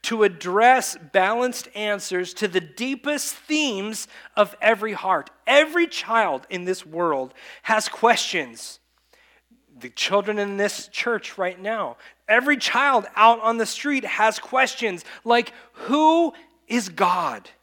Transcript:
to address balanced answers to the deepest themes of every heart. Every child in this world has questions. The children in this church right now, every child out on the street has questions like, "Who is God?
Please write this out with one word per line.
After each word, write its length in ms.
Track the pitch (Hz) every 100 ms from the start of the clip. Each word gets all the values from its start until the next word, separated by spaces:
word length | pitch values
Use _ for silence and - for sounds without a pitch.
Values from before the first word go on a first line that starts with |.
to 220 | - 226
address 720 | 202 170 180 190 240 262 - - 156
balanced 560 | 196 185 233 247 240 - 208
answers 580 | 214 202 - 180 180
to 140 | - 208
the 140 | 180
deepest 760 | 160 - 254 277 285 294 - -
themes 720 | - 302 294 196 208 214 - - - -
of 180 | 202 -
every 320 | 208 220 214
heart. 360 | 202 190 170 - _ -
Every 420 | 277 311 349 339
child 600 | - - 226 202 131 -
in 140 | 185
this 220 | 180 185 151
world 480 | 160 175 139 131 - - -
has 260 | - 220 -
questions. 880 | - 233 226 - 180 131 113 - - _ _ _ _ _ _ _ _ _ 131
The 120 | 123
children 500 | - - 202 202 214
in 160 | 202 196
this 320 | 202 - -
church 500 | - 240 220 - -
right 220 | 180 180
now, 380 | 196 226 156 120 - _ -
every 260 | 226 269 277
child 500 | - 240 285 254 202 -
out 240 | 220 233
on 160 | 220 226
the 80 | 214
street 400 | - 285 277 208
has 340 | - 220 214
questions 640 | - 254 254 - 226 175 - - 226
like, 260 | 233 - - -
"Who 600 | - - 285 311 330 330 - - _ _
is 220 | 233 190
God? 600 | 160 185 180 156 113 - _